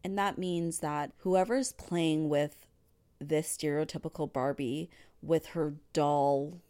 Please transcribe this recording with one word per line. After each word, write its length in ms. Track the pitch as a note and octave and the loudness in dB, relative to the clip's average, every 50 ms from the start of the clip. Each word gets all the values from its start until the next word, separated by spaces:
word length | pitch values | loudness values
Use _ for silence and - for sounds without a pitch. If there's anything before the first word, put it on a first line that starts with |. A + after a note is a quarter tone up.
And 160 | - F#3 F#3+ | -6 -4 -2
that 200 | G3+ G3 G3+ - | 0 0 0 0
means 420 | - F#3 F3+ F3 E3+ E3+ E3+ D#3+ - | -2 -2 -2 0 0 0 -2 -4 -4
that 320 | - D3+ D3 D3 D3 - - | -4 -4 -2 -4 -4 -6 -8
whoever's 560 | - - F#3 F3+ F#3 F#3 A3+ A#3 C4+ C4 - - | -6 0 2 4 4 4 4 0 0 0 -2 -8
playing 560 | - - - F3 F3 E3 D#3+ D#3 D#3 D#3 D3+ | -12 -10 -4 0 2 2 2 2 2 2 2
with 380 | D3 C#3+ D3 D3+ - - - _ _ _ _ _ _ _ _ _ _ _ | 2 2 2 0 -4 -12 -20 _ _ _ _ _ _ _ _ _ _ _
this 380 | C#3+ D3 D#3 D3+ D#3+ - - | -4 0 0 0 0 -2 -6
stereotypical 760 | - - D3+ C#3+ D3 D#3 D3 - D#3+ - D#3+ - - D3+ - | -4 -2 0 0 0 0 -2 -4 -8 -8 -8 -6 -4 -6 -4
Barbie 580 | - C3+ B2+ C#3 C#3 - C#3 A#2+ B2+ D3+ E3 - - - - - _ _ | -2 0 0 0 0 0 -2 -2 -2 -4 -6 -8 -12 -20 -20 -20 _ _
with 260 | - D3+ E3 D#3+ - | 0 0 0 0 0
her 280 | - - E3+ D#3+ D3+ D3 D3+ - _ | -2 -4 -2 -2 -2 -4 -8 -16 _
doll 720 | _ D#3+ D3 D3 D3 C#3+ C#3 C#3+ C#3+ C#3 C#3+ D3+ F3 F3 _ _ | _ 2 2 4 4 4 4 4 4 2 0 -4 -8 -14 _ _